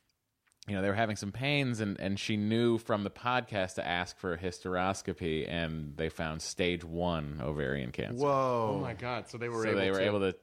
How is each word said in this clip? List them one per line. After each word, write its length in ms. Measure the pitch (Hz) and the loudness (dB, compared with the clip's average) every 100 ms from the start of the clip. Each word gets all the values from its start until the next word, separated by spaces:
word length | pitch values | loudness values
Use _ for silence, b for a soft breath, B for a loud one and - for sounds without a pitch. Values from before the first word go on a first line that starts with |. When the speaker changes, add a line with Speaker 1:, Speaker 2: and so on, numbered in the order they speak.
| b _ _ _ _ _ - | b _ _ _ _ _ -4
Speaker 1:
you 80 | 101 | 0
know, 80 | |
they 60 | 98 | 2
were 40 | |
having 220 | 98 113 104 | 2 2 0
some 160 | 101 | -4
pains, 480 | 113 135 147 131 117 | -4 0 2 0 0
and, 200 | 107 98 | -2 0
and 200 | 95 98 | -2 -2
she 180 | - 107 | 0 0
knew 400 | 104 113 120 113 | 2 4 4 2
from 260 | - 107 | 2 -2
the 60 | 101 | -2
podcast 640 | - 123 127 120 104 92 - | -4 0 0 0 -2 -2 -2
to 120 | - | -2
ask 280 | 87 90 - | 0 -2 -4
for 140 | 95 | -4
a 40 | 82 | -2
hysteroscopy, 1120 | 90 - 92 90 92 98 - 87 85 78 67 | -2 -4 -2 0 2 0 -4 -2 0 0 0
and 480 | 85 82 78 76 71 | -2 -2 -4 -6 -4
they 120 | 80 | -4
found 340 | - 80 80 | -2 -4 -4
stage 400 | - - 90 87 | -8 0 2 2
one 560 | 82 82 87 82 73 73 | -2 -2 0 0 -2 -4
ovarian 480 | 65 76 67 69 64 | -2 0 0 0 -4
cancer. 320 | 67 53 120 | -4 -4 0
Speaker 2:
Whoa. 520 | 143 139 131 123 110 101 | 2 4 4 2 2 0
Speaker 3:
Oh 20 | |
my 140 | 123 | -2
God. 340 | 113 123 120 101 | -4 -4 -6 -6
So 120 | 120 | -6
they 100 | 120 | -4
were 140 | 117 | 0
Speaker 1:
So 60 | 110 | 2
Speaker 3:
able 100 | 101 | 4
Speaker 1:
they 100 | 95 | 4
were 80 | 98 | 4
Speaker 3:
to 80 | 98 | 4
Speaker 1:
able 140 | 104 | 4
to, 160 | 95 90 | 2 0